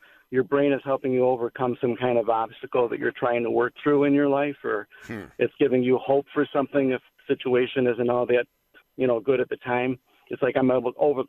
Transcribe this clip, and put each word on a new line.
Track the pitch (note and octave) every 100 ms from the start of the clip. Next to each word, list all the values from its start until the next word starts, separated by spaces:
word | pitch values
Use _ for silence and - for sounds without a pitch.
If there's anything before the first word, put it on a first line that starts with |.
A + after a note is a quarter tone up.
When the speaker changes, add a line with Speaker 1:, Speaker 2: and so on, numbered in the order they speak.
| - - _
Speaker 1:
your | C3
brain | C3 C#3+ C#3+
is | C3+
helping | C#3+ C3+ C3+
you | B2+ B2+
overcome | B2+ A#2 - B2+ A#2
some | B2+ A2+
kind | B2+ A#2+
of | G#2+
obstacle | A2+ A2+ - B2+ B2+ A#2+
that | A#2
you're | A#2+
trying | - B2+ A#2+
to | A#2
work | A2+ A#2+ -
through | D3+ D3 C#3+
in |
your | C#3 C#3+
life, | C#3 C#3+ C#3
or | A#2+ A2 G#2 - -
Speaker 2:
Hmm. | A2+ F2+ -
Speaker 1:
it's | A#2+ -
giving | C#3 B2+
you | B2 B2
hope | - C#3 C#3
for | - C#3
something | D3 C3 C#3+ C3+
if | B2+ - _ -
the | C3+
situation | C3 B2 B2 - B2
isn't | A2+ A#2+
all | B2 A#2+
that, | B2 A#2+ _ _ _ _ -
you | B2+
know, | A#2
good | G#2+ B2+
at | B2+
the | -
time. | - B2 B2+ B2 _ _ _
It's | A#2+
like | B2+ C3
I'm | C3
able, | B2+ A#2+ -
over, | D3+ C3